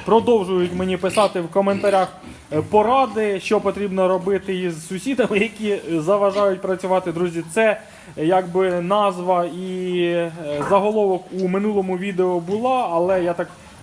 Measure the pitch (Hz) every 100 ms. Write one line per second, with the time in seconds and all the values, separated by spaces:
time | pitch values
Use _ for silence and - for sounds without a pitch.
0 | - 220 208 226 180 185 180 180 185 180
1 | 185 220 196 185 165 196 196 196 202 190
2 | 180 - - - - 151 156 208 214 269
3 | 254 214 214 190 - 208 196 190 202 190
4 | 185 185 180 190 190 185 180 160 - 190
5 | 262 254 214 208 226 220 214 196 156 165
6 | 156 202 202 196 202 185 190 185 185 185
7 | 180 165 180 165 160 220 220 196 - -
8 | - 147 156 185 180 180 190 175 175 208
9 | 202 180 180 180 175 175 185 185 185 180
10 | 175 170 165 165 147 147 147 196 208 220
11 | 202 180 - 180 185 190 208 202 185 180
12 | 202 180 185 180 170 214 254 254 208 170
13 | 180 185 175 170 170 - - -